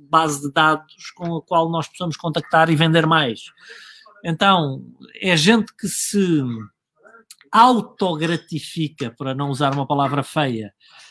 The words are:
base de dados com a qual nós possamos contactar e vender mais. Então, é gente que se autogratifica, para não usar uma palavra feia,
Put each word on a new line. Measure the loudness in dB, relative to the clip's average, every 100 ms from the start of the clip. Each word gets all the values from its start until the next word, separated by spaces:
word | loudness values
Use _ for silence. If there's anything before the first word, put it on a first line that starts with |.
| 0
base | 2 2 -2
de | -2
dados | 2 2 2 -4 -20 -20
com | -12 -8 -8
a |
qual | -2 0 0
nós | -4 -6
possamos | -8 -8 -6
contactar | -6 -6 0 2 4
e | 4
vender | 4 4 2
mais. | 2 0 -4 -14 _ -20 -20 -20 -20 _ _
Então, | -8 0 4 4 0 -6 -14 -20 -20 -6
é | 0 2
gente | 4 4 0 -8
que | -8
se | -6 -4 -2 0 0 -2 -8 -12 _ _ _ _ -20 -20 -20 _
autogratifica, | 4 6 4 -2 -4 -4 -2 -2 -4 -6 -12 -10 -6 -6 -6 -10
para | -8 -8 -6
não | -4
usar | -2 -2
uma | -2 -2
palavra | -2 0 -2
feia, | -4 -4 -2 -4 -10 -16 _ -20 -20